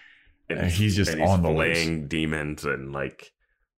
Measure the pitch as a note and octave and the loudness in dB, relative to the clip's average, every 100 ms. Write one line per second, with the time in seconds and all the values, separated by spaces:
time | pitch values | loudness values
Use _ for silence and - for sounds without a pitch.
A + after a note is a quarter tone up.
0 | - - _ _ - E2 F2 E2+ G#2+ G2 | -20 -20 _ _ -8 -2 0 2 2 2
1 | F2 D#2+ E2+ F#2+ E2 D#2 E2 E2 E2 D#2+ | 2 2 2 4 4 2 2 2 0 -2
2 | C#2+ D#2+ D#2 D#2 D2+ D2+ D2 C2+ C2+ C#2 | -4 -2 -2 -2 -4 -6 -4 -4 -6 -8
3 | C2+ - - _ _ _ _ | -8 -10 -20 _ _ _ _